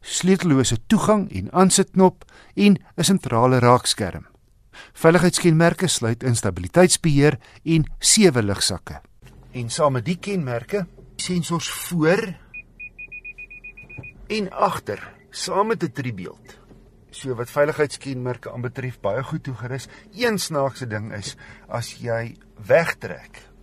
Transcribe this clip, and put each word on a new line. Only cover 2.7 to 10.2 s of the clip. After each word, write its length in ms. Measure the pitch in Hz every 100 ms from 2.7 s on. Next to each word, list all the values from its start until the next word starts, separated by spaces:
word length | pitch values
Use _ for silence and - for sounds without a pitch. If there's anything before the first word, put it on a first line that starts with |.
| 196 - -
'n 60 |
sentrale 560 | 175 190 - 113 127 127
raakskerm. 680 | 123 123 - - 95 80 - _ _ _ _ - -
Veiligheidskenmerke 960 | - 165 170 175 - 175 160 170 170 185
sluit 360 | - 113 117
in 120 | 127 113
stabiliteitsbeheer 1000 | 101 87 90 170 180 - 165 143 147 143 - -
en 220 | 160 165 - -
sewe 440 | - - 190 123
ligsakke. 580 | 104 95 - 90 - 71 - _ - - -
En 160 | 127 117
saam 240 | - 151
met 120 | 131 110
die 120 |
kenmerke, 720 | 175